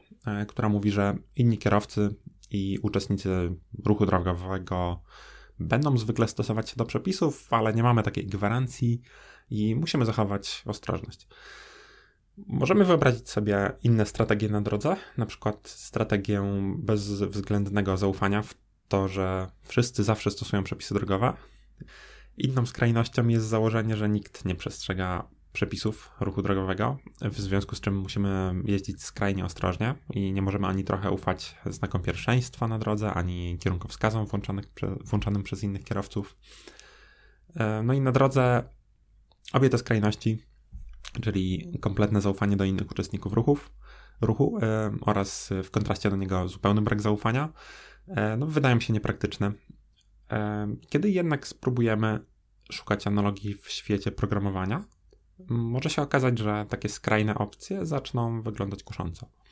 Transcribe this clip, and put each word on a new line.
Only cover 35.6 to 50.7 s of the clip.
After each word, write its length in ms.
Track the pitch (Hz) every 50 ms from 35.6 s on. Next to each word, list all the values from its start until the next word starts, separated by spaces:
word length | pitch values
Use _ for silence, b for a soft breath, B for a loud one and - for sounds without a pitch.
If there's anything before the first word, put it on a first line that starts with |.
| 104
innych 200 | 101 98 95 -
kierowców. 540 | - - 98 98 - - - 101 - - _ B B B B B B B B B B B B B B B B B B B B B B -
E, 260 | - 113 107 107 110 110
no 100 | 120 135
i 80 | 139
na 100 | 131 131
drodze 520 | 123 135 135 135 135 135 127 123 123 120 - - - - _ _ _ _ _ _ _ _ _ _ _ _ - - -
obie 160 | 127 135 127
te 80 | 123 113
skrajności, 640 | - - 113 110 104 107 104 - - 117 110 110 - _ _ _ _ _ - - - - - - - - - -
czyli 500 | 120 110 95 95 92 92 92 82 - 87 87 -
kompletne 420 | - 101 101 107 104 101 107 101
zaufanie 360 | 95 101 98 - 104 101 101 98
do 60 | 98
innych 280 | 95 95 92 98 -
uczestników 420 | - - 104 - - 104 - 95 -
ruchów, 380 | 117 117 143 143 143 - - - - B B B B B B B B
ruchu, 360 | 117 110 107 - 139 - 233 208
e, 300 | 123 110 110 110 107 104 107 -
oraz 480 | - 101 104 98 98 98 - - - - 98 95 95
w 80 | -
kontraście 380 | - 110 107 - - - - 104
do 60 | 98
niego 320 | 95 98 92 95 92 90 90
zupełny 340 | 87 - - 101 104 107
brak 200 | 104 - 107 104
zaufania, 480 | 104 107 104 104 - 113 117 131 151 156 - B B B B B B B B B B -
e, 300 | 190 123 107 107 110 117
no, 100 | 143 160
wydają 320 | 151 151 139 131 120 117
się 140 | - - 110
niepraktyczne. 580 | 107 - - 101 - - 98 - - 101 101 104 - _ - - - _ _ _ _ _ _ _ _ _ -
E, 360 | - 107 104 104 104 104 104 104